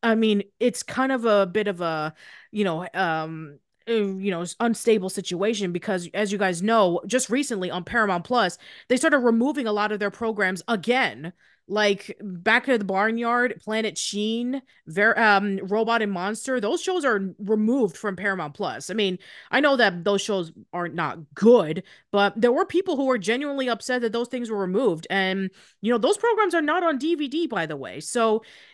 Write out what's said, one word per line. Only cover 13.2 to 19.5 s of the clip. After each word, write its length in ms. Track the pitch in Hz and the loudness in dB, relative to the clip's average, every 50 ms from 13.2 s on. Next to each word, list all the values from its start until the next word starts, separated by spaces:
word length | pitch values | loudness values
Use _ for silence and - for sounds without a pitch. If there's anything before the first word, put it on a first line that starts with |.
| 240 233 240 240 247 247 - - | -2 0 0 0 0 0 -2 -6
Planet 380 | - 208 220 220 220 214 - - | -8 -6 -4 -2 -2 -4 -4 -6
Sheen, 640 | - - - 202 208 220 226 233 240 247 262 269 - _ _ _ _ | -6 -4 -4 -2 -2 -2 -2 -2 -4 -4 -6 -6 -8 _ _ _ _
Ver-, 320 | - 160 190 208 226 - - | -6 0 2 2 2 4 4
um, 400 | 233 214 202 196 202 202 196 190 185 | 4 4 4 4 4 0 -2 -4 -4
Robot 400 | 185 202 220 226 220 226 233 220 | -2 0 0 0 2 0 0 0
and 80 | 202 | 0
Monster, 500 | 196 175 180 202 220 214 - 269 262 247 | -2 -2 -4 -4 -6 -6 -4 -4 -2 -2
those 180 | 202 202 320 330 | 0 0 -2 -2
shows 240 | - 381 370 359 277 | -2 -2 -2 0 2
are 300 | 262 220 202 196 190 - - | 2 0 0 -2 -4 -8 -6
removed 580 | 208 190 220 214 214 214 247 277 233 185 - - | -4 0 0 2 2 2 2 2 2 0 -2 -4
from 180 | - 208 190 | -6 -6 -6
Paramount 380 | 170 196 202 196 185 160 147 143 | -4 -2 -2 -2 -2 -4 -6 -6
Plus. 380 | - 208 151 117 120 - - | -6 -6 -6 -6 -6 -8 -6
I 20 | 180 | -2
mean, 240 | 220 208 190 185 180 - - - - - | 0 0 0 -2 -4 -10 -16 -20 -20 -6
I 120 | - | 0